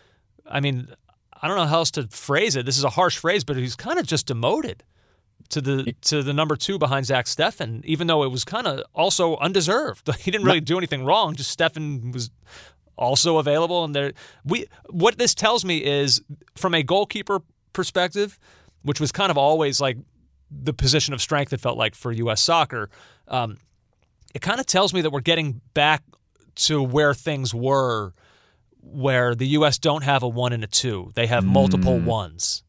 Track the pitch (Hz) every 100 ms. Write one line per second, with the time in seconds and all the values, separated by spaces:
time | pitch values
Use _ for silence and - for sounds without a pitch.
0 | _ _ _ _ - 139 143 127 127 -
1 | _ _ _ - 156 196 156 165 165 151
2 | 113 - - 143 226 139 123 135 135 165
3 | 180 - 165 208 123 131 123 - 220 349
4 | - 156 - 117 123 254 254 - _ _
5 | _ _ _ _ - 151 135 135 135 -
6 | - 151 135 143 156 147 - 196 151 139
7 | 131 131 - - 170 - 120 113 143 156
8 | 170 156 135 127 - 220 220 135 - -
9 | 180 190 170 156 151 190 160 233 302 104
10 | - 127 185 202 185 180 160 180 170 139
11 | 131 202 180 139 127 - 165 156 151 135
12 | 120 123 117 _ - - - _ _ -
13 | 123 135 175 160 147 147 170 175 160 143
14 | 143 - - - 139 233 - - - 170
15 | 214 240 233 - 220 240 190 165 143 143
16 | 139 117 - 143 _ - 185 165 131 190
17 | 208 214 196 196 - _ _ - 175 185
18 | 180 202 208 - _ - _ _ 143 143
19 | 151 - 196 143 139 160 143 135 139 123
20 | - _ _ _ - 147 135 135 131 147
21 | 143 131 - 147 139 135 123 117 110 -
22 | 123 113 117 110 - 170 147 120 104 -
23 | - _ - 127 113 101 _ _ _ _
24 | _ _ _ - 180 233 262 - 202 180
25 | 156 139 143 165 151 117 - 151 147 151
26 | _ _ _ _ _ - - 151 131 139
27 | 147 139 170 143 127 113 131 139 131 113
28 | 98 - _ _ _ _ _ _ - 151
29 | 135 127 123 117 127 151 151 127 160 151
30 | 139 139 123 117 123 117 104 - 127 98
31 | 90 - 113 120 95 - - - 92 87
32 | 85 110 87 82 - -